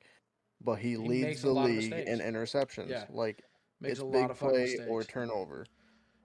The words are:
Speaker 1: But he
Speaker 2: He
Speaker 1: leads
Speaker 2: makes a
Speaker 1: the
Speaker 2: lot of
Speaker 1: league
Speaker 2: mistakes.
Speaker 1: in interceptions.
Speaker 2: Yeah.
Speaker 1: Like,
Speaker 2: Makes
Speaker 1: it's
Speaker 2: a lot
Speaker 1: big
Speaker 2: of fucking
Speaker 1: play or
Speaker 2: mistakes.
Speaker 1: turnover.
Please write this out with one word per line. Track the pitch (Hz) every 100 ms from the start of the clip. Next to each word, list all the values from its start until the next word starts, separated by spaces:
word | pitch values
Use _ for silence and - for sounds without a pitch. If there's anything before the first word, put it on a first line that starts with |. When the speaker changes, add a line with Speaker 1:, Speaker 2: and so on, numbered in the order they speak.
| _ _ _ _ _ _
Speaker 1:
But | 120 107
he | 120
Speaker 2:
He | 113
Speaker 1:
leads | 113 127 147
Speaker 2:
makes | 147
a | 135
Speaker 1:
the |
Speaker 2:
lot | 131 127
of |
Speaker 1:
league | 110 110
Speaker 2:
mistakes. | 110 127
Speaker 1:
in | 117
interceptions. | 98 110 113 143 135 - 95
Speaker 2:
Yeah. | 123 104
Speaker 1:
Like, | - 113 101 - _ _ -
Speaker 2:
Makes | 135
Speaker 1:
it's | 123
Speaker 2:
a | 135
lot |
Speaker 1:
big | 131 127
Speaker 2:
of | 127
fucking | 135 131
Speaker 1:
play | 127 123 117
or | 113
Speaker 2:
mistakes. | 110
Speaker 1:
turnover. | 131 120 107 87 67 - _ _ _ _ _